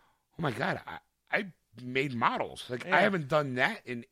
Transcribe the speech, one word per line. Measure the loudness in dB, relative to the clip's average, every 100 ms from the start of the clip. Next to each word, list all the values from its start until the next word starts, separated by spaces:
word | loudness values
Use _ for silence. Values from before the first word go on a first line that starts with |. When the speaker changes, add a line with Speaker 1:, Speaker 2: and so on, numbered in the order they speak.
| _ _ _ -4
Speaker 1:
"Oh |
my | -2
God, | 0 -2 -2 -6
I, | -14 _ _ -4 -4
I | -4 -12 _ -14
made | -4 0 0
models." | 2 0 0 -4 -8 -8
Like, | -6 2
Speaker 2:
Yeah. | 4
Speaker 1:
I |
haven't | 6 2 2
done | 2 2 2
that | 2 0
in | -8 -8 -10